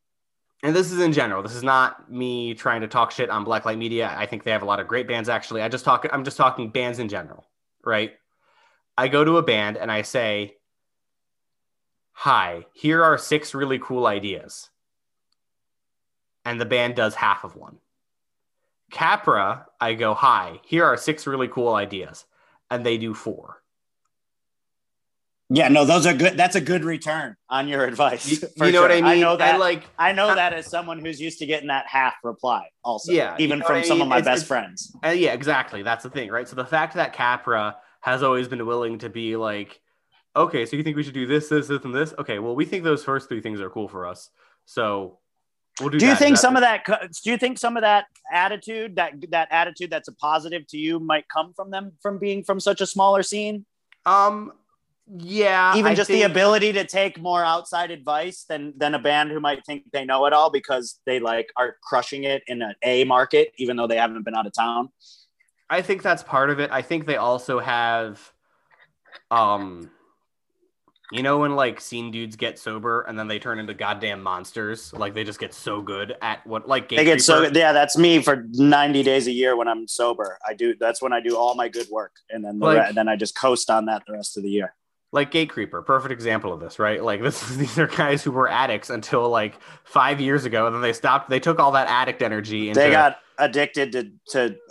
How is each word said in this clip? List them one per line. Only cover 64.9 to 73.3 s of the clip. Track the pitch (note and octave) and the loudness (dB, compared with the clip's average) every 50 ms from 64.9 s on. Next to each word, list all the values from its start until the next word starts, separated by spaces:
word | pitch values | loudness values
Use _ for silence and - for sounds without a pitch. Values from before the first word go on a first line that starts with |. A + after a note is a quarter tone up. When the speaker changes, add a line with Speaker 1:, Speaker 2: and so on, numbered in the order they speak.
| _ _ _ - - _ _ _ _ _ _ _ _ _ _ - | _ _ _ -20 -20 _ _ _ _ _ _ _ _ _ _ -4
Speaker 1:
I | D3+ F3+ | -2 -2
think | F3+ - G3+ F#3+ | 0 -2 -4 -2
that's | - F#3+ F3 E3 - | 0 0 0 0 -2
part | - D3 C3+ C3+ C#3+ | -2 0 2 2 2
of | D3 C#3 | 0 -2
it. | D3 C#3+ | -2 -2
I | C3+ C3 | -4 -4
think | B2 - E3+ D#3+ D#3 | -4 -4 -6 -4 -2
they | D3+ D3 | -2 -2
also | A#2 G#2+ A#2+ B2 B2+ - - C3 A#2+ | 0 0 0 0 0 -2 -2 -4 -2
have, | A2+ - B2 A#2+ A#2 A#2 A#2 A#2 A2+ A2 G#2 - - - _ _ _ _ _ _ _ _ _ _ _ _ _ _ _ _ - - _ _ | -2 0 0 0 0 0 0 -2 -4 -6 -10 -16 -20 -20 _ _ _ _ _ _ _ _ _ _ _ _ _ _ _ _ -20 -20 _ _
um, | A#2 A#2 A2 G#2 G#2 G2+ G2 F#2+ F2+ F2 E2+ D#2+ _ _ _ _ _ _ _ _ _ _ _ _ _ _ _ _ _ _ _ _ _ _ _ - | 0 2 2 2 0 -2 -4 -8 -12 -14 -18 -20 _ _ _ _ _ _ _ _ _ _ _ _ _ _ _ _ _ _ _ _ _ _ _ -10
you | - A#2 | -8 -4
know, | C3 C#3 C#3+ D3 | 0 0 2 2
when, | D3 C#3+ C#3+ | 2 0 2
like, | C#3 C3+ A#2+ A2 - | 2 0 0 0 -6
scene | - - B2 A#2+ A#2 A#2 | -12 -12 -10 -10 -10 -8
dudes | A2 A#2 A#2 A2 G#2+ | -10 -10 -10 -10 -8
get | G#2+ A#2+ A#2 - - | -6 -6 -6 -6 -8
sober | - A2+ A2 A2 G#2 A#2+ A#2 A#2+ | -10 -10 -8 -6 -4 -2 -2 -2
and | - - A2+ | -4 -6 -8
then | A2 A2 | -8 -6
they | G#2+ | -6